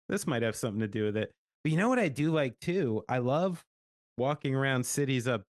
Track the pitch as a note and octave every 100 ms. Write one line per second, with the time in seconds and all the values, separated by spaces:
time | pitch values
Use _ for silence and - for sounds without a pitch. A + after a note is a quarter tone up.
0 | - G3 - A#2+ A2+ - A#2+ G#2 G#2+ A2
1 | G#2+ G#2 G#2+ _ _ _ D#3 D#3+ A3+ B3+
2 | F3+ C3+ D3+ D#3+ C3+ - - F#3 C3 A2
3 | - B2+ B2 D3 F#3+ E3+ - _ _ _
4 | _ - C3 D3+ C#3+ C3+ C3+ B2+ B2 -
5 | C#3 C3 A#2 A2+ -